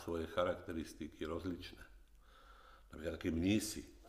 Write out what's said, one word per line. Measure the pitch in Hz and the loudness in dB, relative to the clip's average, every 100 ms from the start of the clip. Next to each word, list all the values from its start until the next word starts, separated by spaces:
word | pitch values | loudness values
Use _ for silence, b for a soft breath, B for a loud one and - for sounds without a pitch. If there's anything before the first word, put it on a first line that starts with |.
svoje | - 82 80 | -2 -2 0
charakteristiky | - 90 82 - 82 76 - 76 - | 2 4 2 -2 -4 -4 -6 -8 -4
rozličné. | 78 82 92 85 - - - - - - B B B B B B B | -4 -2 -2 -4 -6 -12 -16 -18 -20 -20 B B B B B B B
Napríklad | 76 80 80 | -6 -4 0
takí | 90 | 2
mnísi | 80 92 104 - 71 - - | 6 8 6 4 -4 -8 -12